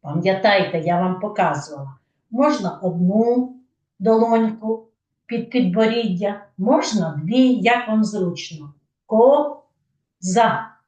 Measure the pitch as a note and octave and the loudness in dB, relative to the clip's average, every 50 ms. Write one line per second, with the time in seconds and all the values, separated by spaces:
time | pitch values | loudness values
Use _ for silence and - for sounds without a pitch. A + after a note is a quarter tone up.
0 | _ C#3+ D3+ E3+ E3+ F#3+ F#3+ F#3+ - G#3+ G3+ G3 - - - E3 D#3 E3+ F3 F3 | _ -6 -6 -2 0 0 -2 2 2 2 2 2 0 0 -4 -4 -2 0 0 0
1 | F3+ F3+ F3+ - G#3 G#3 G#3 - F#3 D#3+ C#3+ C#3 - D3+ D3+ C#3 C#3 C3+ - _ | 0 -2 -2 -4 -6 -8 -2 -2 -2 0 -2 -4 -8 -10 -14 -14 -14 -16 -16 _
2 | _ _ _ _ _ _ A3+ B3 C#4+ D4+ D4 - F#3+ F3 - - F#3+ F3+ E3 E3+ | _ _ _ _ _ _ -2 0 2 2 2 0 -4 -6 -8 -4 -4 -4 -2 0
3 | F3+ F3+ G3+ A3 A3+ A#3+ A#3+ B3+ B3+ - - - _ _ _ _ _ _ _ _ | 0 2 2 2 2 2 2 0 0 -4 -8 -18 _ _ _ _ _ _ _ _
4 | F#3+ A3 A3+ A3+ A3+ A3+ A3+ A3+ A3+ A3 - - A3 A3 A3+ - - _ _ _ | 0 2 4 4 4 2 2 2 2 0 -2 -6 -4 -6 -6 -6 -6 _ _ _
5 | _ _ _ _ _ _ A#3 G#3+ - - - B3+ F#3+ F3+ F3 A3 A3 A3 A3+ A#3+ | _ _ _ _ _ _ -8 -8 -8 -4 -2 0 0 2 2 2 2 2 2 0
6 | A3+ F#3+ F3+ F3 G#3 G#3 G3+ - - _ _ - F#3+ A#3 D4 D#4+ - - A3 G3+ | -2 -2 -2 -2 -2 -4 -6 -6 -14 _ _ -4 0 2 2 2 0 0 -2 -2
7 | E3+ D#3+ C#3+ C#3+ D3 E3+ A#3 C4 C4 B3+ A#3+ G#3 F#3 A3+ A#3+ A#3+ A#3+ A3 A3 A3 | -2 -2 -4 -6 -6 -2 2 4 4 4 4 2 2 2 2 2 0 0 0 0
8 | G#3+ - - G#3 F#3 F3 - - - - E3 D3+ D3+ D3 - _ _ _ _ _ | 0 0 0 -2 -2 -2 -4 -6 -12 -14 -14 -16 -16 -18 -20 _ _ _ _ _
9 | _ _ A3 A3 A#3 C4 C#4+ D4 D4 D4 D4 - _ _ _ _ _ _ _ _ | _ _ 2 4 6 6 6 4 2 -4 -8 -14 _ _ _ _ _ _ _ _
10 | _ _ _ _ - F#3 F3+ A3+ A3+ F#3 - - - - - _ _ | _ _ _ _ -8 -2 2 2 2 2 2 -4 -8 -12 -18 _ _